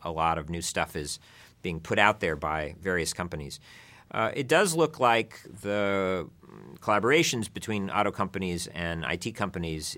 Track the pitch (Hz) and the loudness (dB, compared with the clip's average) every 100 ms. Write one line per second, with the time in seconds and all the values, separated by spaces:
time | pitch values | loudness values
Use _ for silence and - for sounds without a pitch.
0 | 82 80 82 82 78 85 82 90 80 82 | -8 0 2 0 -2 -6 -4 -2 -2 -4
1 | 73 - - - - _ 90 80 80 107 | -8 -10 -14 -20 -20 _ -6 -6 -2 6
2 | 104 104 90 78 78 78 73 - 95 90 | 6 6 0 -2 -2 -2 -4 -6 -2 0
3 | 80 - 87 78 71 - - - - - | -2 -4 -6 -6 -10 -12 -18 -20 -20 -20
4 | - 107 113 - 127 160 202 165 156 160 | -8 -2 -2 0 4 4 4 4 2 4
5 | 123 117 113 - - 107 101 104 101 98 | 4 4 2 -8 -18 -8 -2 0 2 2
6 | 95 92 80 - - 52 52 - - 104 | 2 0 -4 -12 -20 -20 -18 -8 0 2
7 | 110 156 151 120 104 - - 107 98 98 | 6 4 4 0 -4 -8 -4 -4 -2 0
8 | 104 - 98 98 92 87 - 85 85 82 | 0 0 -2 -2 -2 -4 -6 -6 -4 -4
9 | 67 87 117 110 98 90 85 78 76 | -4 -4 -4 -4 -4 -4 -4 -4 -8